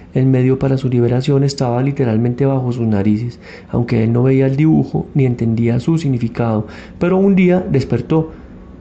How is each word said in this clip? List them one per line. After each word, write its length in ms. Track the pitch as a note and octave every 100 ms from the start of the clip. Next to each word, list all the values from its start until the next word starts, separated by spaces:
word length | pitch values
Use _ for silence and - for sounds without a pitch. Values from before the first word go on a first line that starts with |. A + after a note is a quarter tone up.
| -
el 100 | C3
medio 340 | C3 C3 B2+ C3
para 200 | C3+ C3+
su 100 | C3
liberación 560 | B2 A#2+ B2 B2+ C#3
estaba 380 | C#3+ - B2 A#2+
literalmente 640 | C3+ C#3 B2 A2 A#2+ A#2+ C#3
bajo 260 | C3 B2
sus 140 | A#2 A2
narices, 520 | G2+ G#2 G#2 A#2+ - - - -
aunque 340 | A#2+ A#2+ A#2
él 80 | A2
no 80 | A#2+
veía 240 | C3 C3+ C3+
el 100 | C3+
dibujo 500 | D#3 D3+ C3+ - -
ni 140 | C#3+ B2+
entendía 540 | A#2+ A2+ A2+ A2+ A#2+
su 180 | E3 D#3+
significado. 680 | C#3 B2 A2+ - A#2 G#2+ - - - -
Pero 200 | F3 F#3+
un 180 | G3 F#3+
día 260 | F3+ F#3 F#3
despertó, 600 | C#3 - A#2 - D#3+ D#3 - - - - -